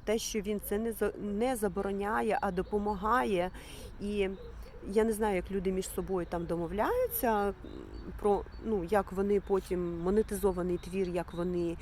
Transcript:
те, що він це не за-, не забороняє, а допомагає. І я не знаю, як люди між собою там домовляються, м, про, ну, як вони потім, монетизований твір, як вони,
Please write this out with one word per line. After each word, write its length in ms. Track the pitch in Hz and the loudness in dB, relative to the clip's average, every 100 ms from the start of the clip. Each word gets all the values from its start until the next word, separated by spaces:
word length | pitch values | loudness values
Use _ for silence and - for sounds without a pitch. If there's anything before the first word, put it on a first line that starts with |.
те, 140 | - 226 | -2 0
що 220 | - 220 | 0 -2
він 200 | 202 202 - | -2 -2 -2
це 100 | 202 | -2
не 140 | 233 | -2
за-, 200 | 214 208 - | 0 -2 -2
не 380 | 208 202 254 233 | -4 0 0 2
забороняє, 800 | 208 185 196 196 208 233 226 - | 0 0 -2 -2 0 0 2 2
а 100 | 202 | 0
допомагає. 1000 | 185 185 208 208 196 214 247 240 180 185 - - - - - | -2 0 0 0 0 2 4 4 2 0 -4 -14 -12 -12 -8
І 280 | 202 208 190 196 - - - - - | -2 0 0 -2 -10 -12 -14 -12 0
я 160 | 208 | 4
не 80 | 226 | 4
знаю, 240 | 208 214 185 | 4 2 2
як 140 | 175 | 0
люди 220 | 196 185 | 0 0
між 160 | 185 - | 0 -2
собою 380 | 196 175 185 170 | -4 -2 -2 -2
там 160 | 175 165 | -2 -2
домовляються, 1000 | 170 165 196 294 494 508 - 233 208 202 | -2 -2 0 2 2 0 2 2 2 2
м, 60 | 190 - - - - - - | -2 -10 -12 -12 -10 -10 0
про, 240 | 208 196 - - | 4 4 0 -6
ну, 200 | 226 208 | -2 0
як 280 | 170 202 - | 4 2 2
вони 280 | 185 202 202 | 0 4 2
потім, 600 | - 190 - 180 175 170 | 4 0 2 -2 -2 0
монетизований 800 | 175 208 220 196 196 180 180 175 | 2 4 2 2 2 2 0 0
твір, 300 | 170 190 180 | -2 -2 0
як 260 | 175 165 | 0 -2
вони, 420 | 175 180 175 170 170 | -2 0 0 0 -4